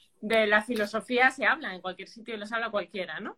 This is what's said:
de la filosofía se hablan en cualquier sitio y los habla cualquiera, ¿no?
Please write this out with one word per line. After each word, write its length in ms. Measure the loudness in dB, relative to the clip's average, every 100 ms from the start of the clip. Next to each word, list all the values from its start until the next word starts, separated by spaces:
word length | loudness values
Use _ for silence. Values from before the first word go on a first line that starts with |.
| _ _
de 260 | 0 2 6
la 140 | 4
filosofía 680 | 4 -2 -2 -2 -2 4 4
se 160 | 4 2
hablan 280 | 0 -2
en 80 | -10
cualquier 260 | -8 -10 -12
sitio 260 | -16 -12
y 40 | -10
los 140 | -6
habla 180 | -4 -2
cualquiera, 480 | -2 -4 -6 -8 -8
¿no? 180 | -12